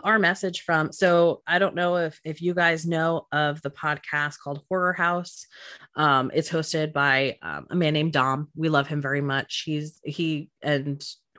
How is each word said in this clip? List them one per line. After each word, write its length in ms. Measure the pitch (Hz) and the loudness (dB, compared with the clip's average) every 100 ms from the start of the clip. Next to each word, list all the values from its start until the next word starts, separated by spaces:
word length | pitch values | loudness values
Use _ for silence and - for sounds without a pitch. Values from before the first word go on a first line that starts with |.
| 202 | 0
our 120 | 220 | 2
message 440 | 175 190 190 175 | 2 0 -4 -6
from, 320 | - 160 156 | 0 0 0
so 480 | - 185 175 170 - - | 2 4 6 4 2 0
I 140 | 175 | 2
don't 160 | 196 165 | 2 0
know 220 | 175 175 | 0 2
if, 220 | 165 - | 0 -4
if 180 | 160 156 | -10 -4
you 120 | 175 | -2
guys 320 | 175 170 165 165 | 2 2 2 0
know 420 | 165 165 165 - | 0 0 0 -2
of 280 | 147 151 151 | 0 0 -2
the 80 | 143 | -6
podcast 680 | - 151 151 - 147 147 - | -6 -4 -4 -4 -4 -4 -6
called 220 | 143 147 - | -10 -10 -4
Horror 240 | 185 180 | -2 0
House. 540 | 180 170 175 175 - - - - - - - | 0 0 0 -4 -12 -18 -20 -20 -20 -12 0
Um, 340 | 151 135 127 | 4 4 2
it's 160 | 160 156 | -2 0
hosted 440 | 160 156 160 156 | -2 -2 -2 -2
by, 460 | 147 143 135 135 - | 0 2 2 2 -4
um, 260 | 82 73 - | -8 -10 -4
a 60 | 180 | 0
man 160 | 156 | 2
named 200 | 156 160 | 2 2
Dom. 340 | 147 131 135 151 160 | 2 2 0 -4 -4
We 140 | 160 | 0
love 180 | 147 139 | 2 0
him 140 | 147 | -2
very 180 | 139 143 | -2 -2
much. 440 | 143 135 - - - | 0 -2 -4 -8 -6
He's, 340 | 151 151 - - | -6 -6 -12 -10
he 440 | 151 165 151 160 _ | -4 -2 -4 -8 _
and 420 | 151 143 143 139 - - _ | -2 -2 -2 -6 -8 -16 _